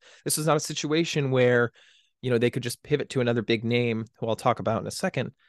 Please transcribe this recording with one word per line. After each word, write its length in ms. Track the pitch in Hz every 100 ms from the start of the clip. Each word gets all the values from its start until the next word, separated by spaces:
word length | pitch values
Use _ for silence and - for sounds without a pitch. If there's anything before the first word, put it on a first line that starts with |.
| - -
This 120 | - -
was 100 | 156
not 100 | 151
a 40 |
situation 720 | - 151 151 156 170 156 139
where, 400 | 131 123 120 120 - _ _ _ _
you 80 | 127
know, 80 | 120
they 120 | 120
could 120 | 131
just 200 | 120 -
pivot 260 | - 147 -
to 100 | 131
another 220 | 120 120
big 220 | 104 113
name, 400 | 113 120 120 113 113 _
who 100 | 117
I'll 80 | 110
talk 240 | 127 113
about 200 | 95 107
in 60 | 101
a 60 |
second, 400 | - 190 135 127 -